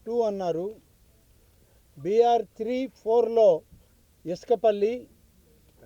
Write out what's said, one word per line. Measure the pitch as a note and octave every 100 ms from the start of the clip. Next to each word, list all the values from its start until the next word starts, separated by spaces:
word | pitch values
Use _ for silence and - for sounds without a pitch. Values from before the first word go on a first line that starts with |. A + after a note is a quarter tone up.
| -
టూ | A#3+
అన్నారు. | A3+ G3 F#3 D#3+ F#3+ A3 _ _ _ _ _ _ _ _ _ _ _ -
బీఆర్ | D3 G#3+ A#3 A#3
త్రీ, | G#3+ - A3 B3+ C4
ఫోర్లో | - G#3+ A#3 A3+ A3+ G#3+ D#3+ - - _ _ _ _ D#3+
ఇసుకపల్లి, | F3 - A3 A3+ G#3 G#3 B3 - _ _ _ _ _ _ _